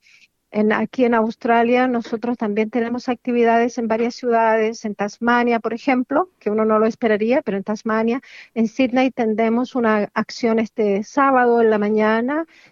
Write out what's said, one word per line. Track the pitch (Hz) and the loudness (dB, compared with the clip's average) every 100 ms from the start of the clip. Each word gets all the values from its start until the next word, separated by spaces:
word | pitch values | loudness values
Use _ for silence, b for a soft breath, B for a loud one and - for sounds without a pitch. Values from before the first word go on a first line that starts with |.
| b b b _ _ | b b b _ _
En, | 214 214 | -2 0
aquí | 214 220 - | 0 -2 0
en | 240 | 2
Australia | 233 220 - 240 233 233 247 254 | 2 0 -2 0 2 2 2 0
nosotros | 233 220 226 233 247 | -2 -4 -6 -6 -4
también | 220 208 220 | -4 -2 -2
tenemos | 247 226 247 262 | -2 -4 -4 -6
actividades | 240 - 240 233 233 233 247 | -6 -2 0 2 2 0 -2
en | 226 | -2
varias | 220 233 - | -2 -2 -4
ciudades, | 247 226 226 220 220 233 | -2 2 2 2 0 -4
en | 214 196 | -8 -6
Tasmania, | 202 - 233 240 240 226 | -6 -2 0 2 2 0
por | 220 | -2
ejemplo, | 226 - 254 254 285 370 _ | -4 0 0 0 -2 -4 _
que | 208 | -4
uno | 214 | 0
no | 220 214 | 2 2
lo | 220 | 2
esperaría, | 220 233 208 220 277 | 0 -2 0 0 0
pero | 240 196 | -2 -6
en | |
Tasmania, | 190 208 220 220 226 254 B B B | -6 -6 -4 -2 -2 -4 B B B
en | 233 226 | -4 -2
Sydney | - 262 254 262 | 0 0 2 0
tendremos | 247 226 214 226 233 254 254 | 0 -2 0 0 0 -2 -2
una | 226 214 202 | 0 0 -2
acción | 220 214 - 233 226 | -4 -6 -4 0 0
este | 220 - 208 196 | -2 -2 0 0
sábado | 214 - 269 254 240 233 | -2 0 2 4 4 4
en | 226 | 4
la | 214 | 2
mañana | 208 214 214 226 247 302 330 b b | 2 2 2 0 -2 -4 -8 b b